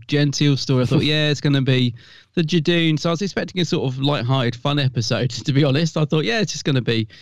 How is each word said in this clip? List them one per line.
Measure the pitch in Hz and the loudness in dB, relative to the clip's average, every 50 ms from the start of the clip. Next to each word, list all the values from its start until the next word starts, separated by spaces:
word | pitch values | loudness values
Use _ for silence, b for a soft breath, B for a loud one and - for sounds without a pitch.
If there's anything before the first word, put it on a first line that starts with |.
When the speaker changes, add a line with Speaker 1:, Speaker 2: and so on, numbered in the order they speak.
| - | -2
Speaker 1:
genteel | - 147 143 147 143 139 - 151 147 139 | -2 0 2 2 2 0 2 2 2 2
story. | 127 - - 135 127 123 | 0 0 0 0 2 2
I | |
thought, | 123 135 151 - | 2 2 2 2
Speaker 2:
<laughs> | |
Speaker 1:
"Yeah, | 147 151 151 151 151 | 2 0 2 2 0
it's | 143 - | 0 0
gonna | - 147 139 139 | 0 0 2 2
be | 135 135 131 127 123 120 - B B B B B B B B | 2 2 2 2 2 0 -2 B B B B B B B B
the | 180 165 | -2 -2
Judoon." | 151 180 175 143 175 175 170 165 160 156 143 | 0 0 0 2 2 2 2 2 2 0 0
So | - 170 | 0 -2
I | |
was | 170 160 | -2 -2
expecting | 202 175 - - 180 180 - 180 | -4 -4 -4 -6 -6 -6 -4 -4
a | 165 | -2
sort | - 180 151 113 131 | -2 -2 -2 -2 -2
of | 127 135 | -4 -2
light-hearted, | 135 143 147 120 120 123 135 135 120 117 117 | 0 0 0 0 0 0 0 2 0 0 -2
fun | - - 143 143 143 | -2 -2 -2 0 0
episode, | 135 127 - 127 107 - 120 101 120 131 | 0 0 0 -2 -2 0 0 0 -2 -2
<laughs> | - - - | -4 -6 -4
to | 151 | 0
be | 131 139 156 | 2 2 4
honest. | 135 131 156 170 160 - | 4 2 2 0 0 0
I | 160 151 | -2 -2
thought, | - 160 156 143 | 0 0 0 0
"Yeah, | 214 233 220 | 0 0 -2
it's | - - - | -2 -2 -4
just | - - | -6 -2
gonna | 156 135 127 | -2 0 0
be | 110 120 117 113 110 - B B | 0 0 0 -2 -2 -4 B B